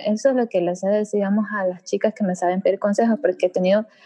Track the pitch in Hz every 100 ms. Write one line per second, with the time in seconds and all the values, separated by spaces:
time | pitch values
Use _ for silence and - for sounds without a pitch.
0 | - 214 269 254 233 185 175 180 190 208
1 | 208 208 196 208 202 208 185 180 - 202
2 | 214 - 190 180 175 185 190 196 208 208
3 | 233 220 185 180 180 185 185 208 220 _